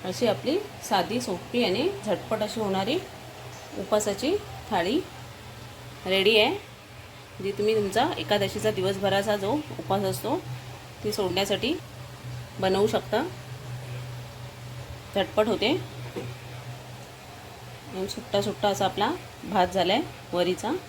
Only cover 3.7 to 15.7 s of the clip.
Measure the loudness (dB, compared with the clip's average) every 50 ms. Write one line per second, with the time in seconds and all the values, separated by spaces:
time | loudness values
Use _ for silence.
3.7 | -8 -8 0 4 4 4 4 2 0 0 2 2 2 2 0 -2 -12 -12 -6 0
4.7 | 2 2 2 4 2 0 0 -2 -8 -14 -14 -14 -14 -16 -16 -16 -14 -14 -14 -14
5.7 | -14 -14 -14 -14 -14 -10 -2 2 4 6 8 8 10 10 8 8 4 -2 -4 -10
6.7 | -16 -18 -18 -18 -18 -16 -16 -16 -16 -18 -18 -16 -12 -6 -4 -4 0 2 2 4
7.7 | 4 4 2 2 4 4 4 4 2 -2 0 2 2 4 4 2 -2 2 2 2
8.7 | 2 4 2 2 0 2 2 4 4 4 4 2 0 2 2 2 0 0 0 -4
9.7 | -8 -8 -2 0 2 2 2 0 0 0 0 0 0 0 -2 -4 -10 -10 -10 -12
10.7 | -14 -14 -14 -16 -14 -4 -4 -2 0 0 0 0 2 2 2 2 2 2 2 0
11.7 | 0 0 -4 -10 -14 -14 -14 -14 -14 -12 -10 -10 -10 -8 -10 -12 -6 0 2 4
12.7 | 4 6 4 4 4 2 0 2 0 0 0 0 -4 -10 -12 -12 -12 -12 -10 -10
13.7 | -10 -10 -8 -8 -8 -8 -8 -10 -10 -10 -12 -12 -12 -12 -12 -12 -12 -14 -14 -12
14.7 | -12 -12 -10 -12 -12 -12 -12 -4 0 0 0 2 4 4 4 4 4 4 4 4